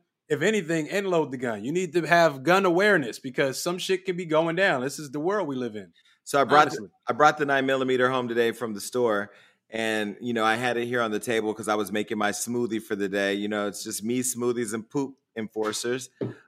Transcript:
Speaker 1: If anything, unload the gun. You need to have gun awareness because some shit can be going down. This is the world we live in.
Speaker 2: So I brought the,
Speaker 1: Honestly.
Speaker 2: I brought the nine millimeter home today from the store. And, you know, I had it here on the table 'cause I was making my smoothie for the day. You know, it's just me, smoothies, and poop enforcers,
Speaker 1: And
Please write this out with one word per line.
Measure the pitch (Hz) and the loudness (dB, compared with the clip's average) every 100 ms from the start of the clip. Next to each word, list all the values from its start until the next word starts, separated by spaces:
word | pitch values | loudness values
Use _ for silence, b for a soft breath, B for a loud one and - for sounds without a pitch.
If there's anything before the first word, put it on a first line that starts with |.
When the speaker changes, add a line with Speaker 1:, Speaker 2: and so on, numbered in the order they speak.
| _ _ - | _ _ -4
Speaker 1:
If | 139 | 0
anything, | 190 214 156 165 147 | 2 0 0 -2 -2
unload | 190 196 170 139 | -2 0 0 0
the | 131 | -4
gun. | 123 104 | -4 -4
You | 117 | -4
need | 175 180 | -4 0
to | 170 | -2
have | 156 170 165 135 | 4 6 4 2
gun | 139 190 | 2 4
awareness | 190 175 208 180 117 - | 4 4 4 4 2 -6
because | 135 156 135 135 | -6 -2 -2 -2
some | 175 180 | -4 -4
shit | 180 185 | -2 -2
can | 190 175 | -2 -6
be | |
going | 170 156 165 165 | 0 2 2 2
down. | 196 135 | 2 2
This | 135 151 | -2 -6
is | 143 | -10
the | 143 | -4
world | 170 208 151 | -2 -2 -2
we | 131 | -4
live | 120 | -6
in. | 107 90 b b b | -8 -14 b b b
Speaker 2:
So | - 143 | -2 2
I | |
brought | 135 147 151 | 6 8 6
the, | 110 | 2
Speaker 1:
Honestly. | 98 _ - | -10 _ -4
Speaker 2:
I | |
brought | 120 151 156 | 4 6 6
the | 143 | 2
nine | 135 135 | 2 2
millimeter | 135 131 127 127 | 0 2 2 2
home | 131 120 | 2 0
today | 117 117 | 0 0
from | 110 117 | 0 -6
the | 101 | -6
store. | - 123 120 101 104 b b b _ | -4 0 2 2 -2 b b b _
And, | 110 110 110 104 - | -4 -2 -2 -4 -6
you | 120 | -4
know, | 113 | 2
I | 110 | 2
had | 110 123 120 | 2 0 -2
it | 120 | -2
here | 123 | -2
on | 113 | 0
the | 104 | -2
table | 123 113 107 | -2 0 0
'cause | 104 104 | -4 -2
I | |
was | 107 95 | -2 0
making | 107 104 107 | -4 -4 -2
my | 104 | -2
smoothie | 101 117 120 117 110 | -2 -4 -4 -2 -4
for | - | -4
the | 104 98 | -4 -2
day. | 101 98 | 0 0
You | 101 104 | -2 -2
know, | 107 104 | -2 -4
it's | 101 | -6
just | 110 95 | -8 -6
me, | 107 127 | -4 -2
smoothies, | 123 117 120 120 107 | -4 -2 -2 -2 -4
and | 113 104 | -6 -4
poop | 147 135 - _ 113 | -4 -4 -8 _ -10
enforcers, | 107 110 107 107 120 127 127 B | -8 -4 -4 -4 -4 -4 -6 B
Speaker 1:
And | 120 B | -10 B